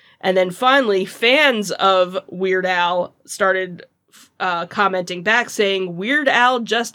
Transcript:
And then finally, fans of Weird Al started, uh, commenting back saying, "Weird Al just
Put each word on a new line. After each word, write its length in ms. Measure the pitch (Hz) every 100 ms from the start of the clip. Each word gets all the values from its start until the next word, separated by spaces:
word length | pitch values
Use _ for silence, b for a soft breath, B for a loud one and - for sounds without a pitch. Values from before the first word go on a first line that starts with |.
| b b
And 160 | 190 185
then 160 | 185
finally, 540 | 175 254 269 240 196 185
fans 680 | - 233 269 294 233 196
of 460 | - 196 190 180 185 -
Weird 380 | 180 190 185 185
Al 480 | 180 175 180 175 _
started, 640 | - - 190 185 185 175 - _ _ - - -
uh, 280 | 185 170 170
commenting 580 | - 196 185 180 180
back 260 | 180 226 233
saying, 460 | - 202 196 185 170
"Weird 320 | 202 294 285
Al 320 | - 247 254
just 340 | 214 220 233